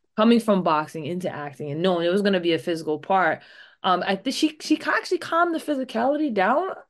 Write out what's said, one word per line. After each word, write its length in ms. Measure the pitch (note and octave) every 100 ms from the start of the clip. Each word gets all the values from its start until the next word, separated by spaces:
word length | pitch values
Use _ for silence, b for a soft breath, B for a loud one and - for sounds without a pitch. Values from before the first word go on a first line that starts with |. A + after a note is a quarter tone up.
| _ -
coming 240 | A3+ A#3
from 240 | A3+ G3
boxing 420 | F3 D#3 D3+ D#3+ D3
into 240 | F3+ F3+
acting 360 | D3 D3 C#3 D3
and 100 | D3
knowing 260 | F#3 F3 E3+
it 40 |
was 120 | G3
gonna 160 | G3+ F#3
be 140 | E3+
a 60 | D#3+
physical 380 | E3+ E3 D#3 D3+
part, 460 | C#3+ F#3+ E3 - B B B B
um, 200 | F#3+ F3+ -
I 100 | C#4+
think 200 | C4+ C#4
she, 220 | D#4 -
she 160 | - D#4
ca-, 200 | D4+ A4+
actually 220 | - F4+
calmed 340 | - E4 F4
the 60 | D#4+
physicality 760 | - C#4 B3+ A3 B3+ D4 D4+
down 360 | G3+ F#3+ C#4 F#4 - -